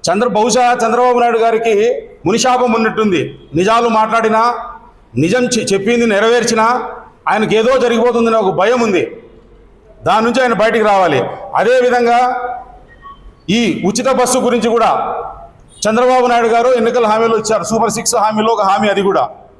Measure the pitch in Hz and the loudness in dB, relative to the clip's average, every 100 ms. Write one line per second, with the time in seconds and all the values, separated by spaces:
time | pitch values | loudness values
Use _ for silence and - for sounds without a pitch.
0 | - 185 247 202 233 254 247 247 226 247 | -2 0 0 0 0 2 2 2 0 2
1 | 247 240 240 233 226 220 226 202 233 - | 2 2 2 2 0 0 0 0 0 -2
2 | - - 160 233 254 247 247 226 226 175 | -10 -8 -2 0 0 0 0 0 -2 -2
3 | 214 170 113 - - 147 190 226 233 220 | -2 -2 -4 -12 -8 -4 0 0 2 0
4 | 220 226 220 220 233 240 - - - - | 0 0 0 0 0 -2 -10 -16 -20 -20
5 | - 113 160 254 247 226 - 196 196 240 | -10 -4 0 0 0 -2 -2 -2 0 0
6 | 233 202 226 240 226 226 220 254 - - | 0 2 2 2 0 0 0 0 -6 -14
7 | - - - 196 202 208 226 262 240 226 | -20 -8 -4 -2 0 0 2 2 0 0
8 | 240 233 233 226 190 165 202 247 226 180 | 0 0 0 0 0 0 0 0 0 -2
9 | 123 - - - - - - - - - | -4 -10 -20 -20 -20 -20 -20 -20 -20 -8
10 | - 202 233 240 254 208 220 226 214 196 | -2 0 2 0 0 2 0 2 2 2
11 | 175 135 - - - 143 196 254 247 247 | 2 0 -2 -8 -6 -2 2 2 2 2
12 | 233 240 254 254 247 - - - - - | 2 2 0 -2 -8 -10 -14 -20 -20 -20
13 | - - - - - 214 226 151 175 233 | -20 -20 -20 -20 -2 0 0 -2 -2 -2
14 | 247 254 247 254 247 240 233 226 214 143 | 0 0 0 0 0 0 0 2 2 0
15 | - - - - - - - - 208 220 | -4 -8 -10 -16 -20 -20 -20 -6 -2 0
16 | 254 254 247 240 233 233 240 247 226 240 | 2 2 2 2 2 2 2 2 2 0
17 | 220 220 226 220 214 214 170 226 233 226 | 0 2 0 0 0 -2 0 0 0 -2
18 | - 233 214 214 220 226 196 202 214 196 | -2 0 0 0 0 0 2 2 0 0
19 | 196 165 120 - - | 0 0 -2 -6 -20